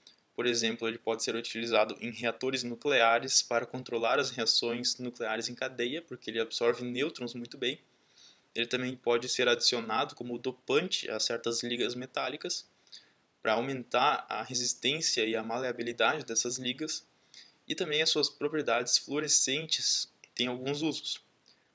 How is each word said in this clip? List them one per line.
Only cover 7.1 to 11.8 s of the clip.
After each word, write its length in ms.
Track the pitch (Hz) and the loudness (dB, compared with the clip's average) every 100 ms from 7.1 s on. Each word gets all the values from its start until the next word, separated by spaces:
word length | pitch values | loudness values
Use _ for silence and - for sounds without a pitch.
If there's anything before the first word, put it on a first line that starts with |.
| - 123 | -4 -8
muito 240 | 120 120 135 | -8 -12 -4
bem. 200 | 127 135 _ _ _ _ - _ _ | -4 -4 _ _ _ _ -20 _ _
Ele 120 | - 120 | -4 -2
também 300 | 123 127 127 | -2 -2 -2
pode 320 | - 120 123 | 2 2 2
ser 180 | - 123 | 2 4
adicionado 680 | 120 - 123 110 113 139 | 4 4 2 0 0 -2
como 240 | - 123 120 | -4 -8 -6
dopante 720 | 131 123 - 135 180 - - | -4 -6 0 2 2 -2 -4
a 100 | 110 | -2
certas 420 | - 120 - 120 | -2 -2 -2 -2
ligas 320 | 123 123 | -2 -2